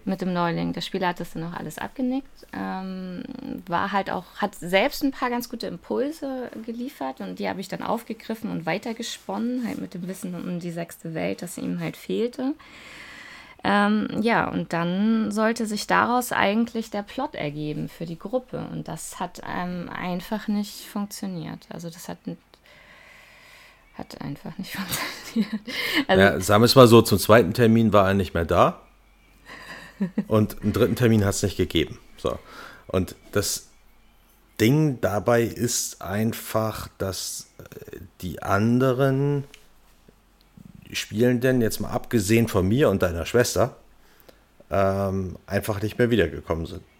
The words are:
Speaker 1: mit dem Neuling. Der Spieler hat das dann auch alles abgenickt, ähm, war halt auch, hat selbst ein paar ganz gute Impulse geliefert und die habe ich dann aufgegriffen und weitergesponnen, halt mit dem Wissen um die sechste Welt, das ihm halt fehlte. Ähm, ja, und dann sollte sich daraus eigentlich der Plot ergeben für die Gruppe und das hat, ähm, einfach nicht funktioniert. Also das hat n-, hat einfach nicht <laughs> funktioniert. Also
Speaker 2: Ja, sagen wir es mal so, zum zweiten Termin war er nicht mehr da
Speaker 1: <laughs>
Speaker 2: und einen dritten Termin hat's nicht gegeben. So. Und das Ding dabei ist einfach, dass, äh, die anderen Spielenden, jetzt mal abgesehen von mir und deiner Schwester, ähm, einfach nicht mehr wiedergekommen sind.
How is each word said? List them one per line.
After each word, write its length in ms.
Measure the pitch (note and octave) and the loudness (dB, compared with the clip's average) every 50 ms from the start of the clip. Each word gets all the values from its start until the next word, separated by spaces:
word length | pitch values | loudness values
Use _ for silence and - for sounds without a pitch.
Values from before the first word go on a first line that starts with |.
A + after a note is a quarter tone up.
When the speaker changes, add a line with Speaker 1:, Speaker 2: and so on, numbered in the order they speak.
| - | -4
Speaker 1:
mit 160 | F#3+ F#3+ - | -4 -4 -2
dem 140 | F#3 F#3 F3+ | -2 -2 0
Neuling. 400 | F3 E3+ E3+ E3 E3 E3+ E3+ E3+ | 0 0 0 0 -2 -2 -4 -4
Der 80 | F3 | -6
Spieler 260 | - - - F#3 F#3+ | -6 -6 -4 -2 -2
hat 140 | F3 F3 - | -2 -4 -4
das 100 | F3 - | -8 -10
dann 140 | - E3 D#3+ | -8 -8 -8
auch 80 | E3+ F3 | -8 -8
alles 200 | - - D#3 - | -8 -10 -10 -10
abgenickt, 680 | - - G#3+ - - B3+ B3+ C4 C4+ - - - - - - | -10 -10 -10 -6 -4 -2 -2 -2 -2 -6 -8 -14 -20 -18 -12
ähm, 720 | - F#3+ F#3+ F#3+ F#3+ F#3+ F#3+ F#3 F#3 F#3 F#3 F3+ F3+ - - - - - - - - - F3+ | -10 -8 -6 -6 -6 -6 -8 -8 -8 -8 -10 -10 -10 -10 -10 -10 -12 -12 -10 -10 -10 -10 -8
war 280 | - E3+ F3 G3 G3 G3 | -4 -4 -2 -2 0 -2
halt 160 | G3 F#3+ - | -2 -2 -2
auch, 160 | - F3+ F3 - - | -4 -6 -8 -10 -8
hat 200 | - G#3 G3+ - | -6 -6 -6 -4
selbst 480 | - E3 F3 F#3 F#3+ A3+ D4 - - - | -6 -2 2 2 4 4 2 0 -2 -2
ein 80 | C4+ - | -2 -2
paar 160 | - B3+ B3 | -2 -2 -2
ganz 180 | A#3+ B3 A#3+ | -2 -4 -6
gute 200 | - - A3+ G#3 | -6 -10 -10 -8
Impulse 840 | - F3+ F3 - - G#3+ A3 C4 D4 D#4+ - C#4+ C4+ C4 B3+ A#3+ - - A3 A3 | -8 -10 -10 -8 -4 -2 -2 -2 -4 -4 -8 -8 -8 -8 -8 -8 -10 -12 -12 -12
geliefert 560 | A#3+ A#3 A#3+ A#3+ C#4 - - C4+ C4+ C4 - | -10 -10 -8 -10 -10 -8 -8 -8 -8 -8 -8
und 180 | G3+ F#3 F#3 F#3+ | -10 -10 -8 -6
die 80 | G3+ | -6
habe 140 | F#3+ G3 F3+ | -6 -6 -6
ich 80 | F#3+ - | -8 -8
dann 120 | F3 E3+ | -8 -8
aufgegriffen 680 | - - G#3 A#3 - - A3 - - - A3 A3 - F#3+ | -4 -4 -4 -4 -6 -8 -12 -10 -8 -10 -8 -6 -6 -6
und 140 | F3 E3+ D#3+ | -6 -6 -4
weitergesponnen, 1000 | E3 E3 G3+ - A#3 A3+ - A#3 - - - - - F#3+ G#3 A3+ A#3+ B3 B3+ A#3+ | -4 -4 -4 -4 -8 -8 -8 -8 -10 -10 -10 -10 -8 -6 -4 -4 -2 -2 -4 -4
halt 140 | G3+ - - | -6 -6 -8
mit 140 | F#3 F3+ - | -10 -10 -10
dem 120 | F3 F3+ F3 | -10 -8 -10
Wissen 260 | F#3 - - F3+ F3 | -10 -8 -8 -8 -8
um 240 | E3+ - F#3 F3 E3+ | -8 -6 -6 -6 -6
die 120 | F3 F3 | -6 -6
sechste 420 | E3 F3 E3 - - - - E3 D#3+ | -8 -8 -8 -10 -12 -12 -12 -8 -6
Welt, 280 | E3 F3 F3+ F#3+ - | -4 -4 -4 -6 -6
das 160 | F3+ F3+ - | -10 -12 -10
ihm 220 | - - F3+ F3+ F3 | -8 -6 -6 -4 -4
halt 160 | E3 D#3+ D#3+ | -6 -6 -8
fehlte. 600 | - - - F#3 G3+ A3+ B3 B3 - B3+ C4+ D#4+ - - - - - - - - - - - - - - - - - - - - - - | -8 -8 -4 -2 -2 -2 -4 -4 -4 -4 -4 -4 -6 -10 -20 -20 -20 -20 -20 -20 -18 -18 -18 -18 -18 -18 -18 -20 -20 -20 -20 -14 -6 -2
Ähm, 460 | G3 G3+ G3+ G3+ G#3 G#3+ G#3+ - - - - | 2 2 4 4 4 2 2 0 -2 -2 0
ja, 280 | G#3 A#3 A3 E3+ - - | 2 2 2 2 2 0
und 240 | - F3 E3+ - F3 | -2 -4 -4 -2 -2
dann 580 | E3 E3+ F3 F3+ F#3+ G#3 A3 A3+ A3 A3 G#3 | -2 0 0 0 2 2 2 2 2 0 0
sollte 340 | G3+ A3 A3 A3 A#3 A#3 A3+ | 0 2 2 2 0 0 -2
sich 220 | G#3 G#3+ G#3 - | -4 -4 -4 -2
daraus 460 | - F3+ F3+ G#3+ A3+ A#3+ B3 B3 - - | 2 4 4 4 4 2 2 0 0 0
eigentlich 580 | - - G3 G#3 A3+ A#3 A#3 - A3+ A3 - | 0 0 2 2 0 0 0 -2 -6 -6 -6
der 120 | - G#3 G3+ | -6 -6 -6
Plot 320 | - - C4+ C4 - - | -6 -6 -6 -6 -6 -6
ergeben 520 | - - D3 D3 D3+ D3+ D3+ D3+ D#3+ D#3 | -6 -6 -6 -6 -6 -6 -6 -4 -6 -6
für 180 | D#3+ - - E3+ | -8 -8 -8 -10
die 140 | E3+ E3+ E3 | -8 -8 -10
Gruppe 480 | - G3 B3+ B3+ B3+ - - D#3+ D#3+ - | -6 -4 -4 -4 -4 -6 -8 -8 -8 -8
und 200 | E3 D#3+ D#3 E3 | -8 -8 -8 -8
das 280 | E3 D#3+ - - - | -8 -10 -10 -10 -10
hat, 240 | - F#3+ F3 - - - | -8 -8 -8 -10 -12 -12
ähm, 420 | - - - F3+ F3+ F3+ F3+ - - | -8 -6 -6 -6 -6 -6 -6 -8 -8
einfach 600 | - - F3 F3+ F3 F#3 - - A3 G#3 - - | -8 -8 -6 -4 -4 -4 -4 -4 -6 -4 -2 -2
nicht 380 | G#3 G#3 G3+ - - - - - | -2 -2 -2 -4 -8 -14 -14 -10
funktioniert. 800 | - G#3 G3+ G3+ - - G#3 G3 F#3 E3 D#3+ D#3+ E3 E3 - - | -8 -6 -6 -6 -8 -8 -8 -8 -8 -8 -8 -10 -10 -12 -14 -14
Also 200 | - E3+ E3+ E3+ | -14 -12 -12 -12
das 200 | E3 F3 - - | -14 -12 -12 -12
hat 80 | F3 - - | -12 -12 -10
n-, 100 | F3+ E3+ - _ _ _ - _ - - - - - - - - - - - - - - - - - - - - - - _ _ _ - | -12 -12 -12 _ _ _ -20 _ -20 -20 -20 -20 -20 -20 -20 -20 -20 -20 -20 -20 -20 -20 -20 -20 -20 -20 -20 -20 -20 -20 _ _ _ -16
hat 220 | - - - - - | -16 -16 -14 -14 -12
einfach 380 | - D3 C#3+ - - F3 E3 | -10 -10 -10 -10 -12 -12 -12
nicht 160 | - F#3+ - - | -12 -12 -10 -10
<laughs> 0 | |
funktioniert. 880 | G3 F#3+ F3 F3 - - - - - - - - A#3 G3+ - - G#3+ - A#3+ - - - - - D#4 C4+ | -10 -8 -6 -6 -6 -6 -8 -10 -12 -12 -4 -2 -2 -2 -2 -4 -8 -8 -8 -6 -6 -4 -2 0 0 2
Also 140 | - F#3+ F#3+ | 4 6 6
Speaker 2:
Ja, 180 | G3 G3+ - E2 | 6 6 4 2
sagen 220 | F#2+ - G2+ G#2+ A#2+ | 2 4 6 6 6
wir 20 | |
es 100 | A#2 A2 | 8 10
mal 120 | C3+ B2+ A2+ | 12 12 12
so, 120 | A#2 A#2 | 12 10
zum 160 | A2 - G#2 | 10 8 4
zweiten 360 | F#2 - - G#2+ B2 G2+ E2 G2+ | 2 6 8 8 8 8 6 4
Termin 400 | - A#2+ A2 A2+ A#2 A2+ G#2+ G2 | 4 6 6 6 6 6 6 6
war 120 | G#2 F#2+ F#2+ | 6 6 6
er 40 | G2 | 4
nicht 200 | G2 F#2 - - | 2 0 0 0
mehr 100 | E2 E2 | -2 0
da 360 | D#2 E2+ F#2+ B2 E3 F3+ - - - _ _ _ _ _ _ _ _ _ _ - - - - - - - - - - - - | 4 4 6 6 4 2 -2 -10 -20 _ _ _ _ _ _ _ _ _ _ -20 -20 -20 -18 -18 -18 -18 -18 -18 -14 -8 -6
Speaker 1:
<laughs> 280 | G3+ F3 - G#3+ - - | -6 -4 -2 -4 -2 2
Speaker 2:
und 320 | A2 G#2+ G#2 F#2+ - - | 4 4 4 2 0 -2
einen 100 | - G#2+ | -2 0
dritten 240 | F#2 G2+ A#2+ F2+ A2+ | 4 4 4 4 4
Termin 300 | - B2 A2+ A2+ G#2+ G2+ | 4 4 4 6 4 4
hat's 180 | G2 G2 - - | 2 2 0 0
nicht 140 | G2+ - | 0 0
gegeben. 420 | - F2+ - - E2 D2 - - - - - - | 0 0 0 2 0 0 -2 -4 -12 -20 -20 -10
So. 240 | - - A#1+ - - - - - - - - - - - | -6 -4 -4 -4 -6 -8 -16 -20 -18 -18 -18 -20 -20 -8
Und 280 | - - F#2+ F2+ - - - - - - | -4 -2 -2 -2 -2 -6 -14 -10 -4 -2
das 340 | G#2 G2 - - - - - _ _ _ - _ _ _ _ _ _ _ _ _ _ _ _ _ - | -2 -2 -2 -4 -6 -8 -14 _ _ _ -20 _ _ _ _ _ _ _ _ _ _ _ _ _ 2
Ding 380 | G#2+ A#2 C#3 D#3 D#3 D3+ B2+ A#2 | 4 6 6 6 4 2 2 0
dabei 400 | - F#2+ G2 G#2 F2 A#2+ A#2 A#2 A2+ | -2 -2 -2 0 2 4 4 4 4
ist 580 | G2+ - - A#2 A#2+ - - - - - - | 2 0 -2 -2 -2 -2 -2 -4 -6 -8 -10
einfach, 880 | - E2+ G2 G#2+ A2 A2+ - - - - - A2 A2 A2 G#2 - - - - | -8 -4 -2 0 0 0 -2 -4 -6 -4 -2 -2 0 -2 -4 -6 -10 -10 -8
dass, 500 | - G2 F#2+ F#2 - - - - - - - _ - | -4 -4 -4 -4 -6 -8 -8 -10 -12 -14 -16 _ -20
äh, 380 | - - - - - - - - - - _ - | -20 -18 -18 -18 -16 -16 -16 -16 -16 -18 _ -10
die 200 | F#2 F2 D2 - | -8 -8 -8 -6
anderen 1000 | - - G2 G2 A2 A#2 A#2+ B2+ C3 C3 B2 B2+ C#3 C3+ C3+ C3+ C#3+ C#3+ C#3+ C#3 C3+ - - - - - - _ _ _ _ _ _ - - _ _ _ _ _ _ _ _ - - - - - - - | -2 0 2 2 4 4 4 4 4 4 4 4 2 2 2 2 2 0 0 -2 -4 -8 -14 -20 -20 -20 -20 _ _ _ _ _ _ -20 -20 _ _ _ _ _ _ _ _ -20 -20 -20 -20 -20 -16 -10
Spielenden, 680 | - - - - G#2 G#2+ A#2+ B2 B2 A#2 B2+ C3 C3 B2 | -8 -8 -8 -4 0 2 2 4 4 2 2 2 4 4
jetzt 180 | A2+ G#2 - - | 2 2 0 -2
mal 100 | G2 - | -4 -4
abgesehen 560 | G2+ B2 - - - A2+ F#2+ G2 A2+ A#2 A2+ | -4 -6 -2 0 0 2 4 4 4 4 4
von 200 | A2+ - G2 F2+ | 4 2 2 2
mir 220 | F#2+ A2+ C3+ D3+ A2+ | 4 4 4 4 4
und 120 | G2 F#2+ F#2+ | 4 4 2
deiner 220 | F2 E2+ E2+ D#2+ | 0 0 -2 -2
Schwester, 500 | - - A#2+ B2 - - F#2 A2+ C#3+ - - - _ - _ _ _ _ _ _ - - _ _ _ _ - - - | 2 4 4 4 4 2 2 0 0 -2 -8 -20 _ -20 _ _ _ _ _ _ -20 -20 _ _ _ _ -20 -10 -4
ähm, 680 | - G2 G2 G2 G2 G2 G2 F#2+ F#2+ F#2+ F#2+ F2+ F#2 - _ | 0 0 2 2 2 0 0 -2 -2 -4 -6 -6 -10 -12 _
einfach 360 | - F#2+ G2+ - - G#2 G2 | -4 -2 -2 0 -2 -2 -2
nicht 160 | G#2+ G#2 - | -2 -2 0
mehr 120 | - B2 A#2 | 2 2 4
wiedergekommen 560 | A#2+ G2+ E2+ D2+ D#2 D#2 - - E2+ D#2+ D#2+ | 4 4 2 2 0 -4 -6 -4 -4 -4 -4
sind. 160 | - F#2 E2 - _ _ | -6 -10 -14 -16 _ _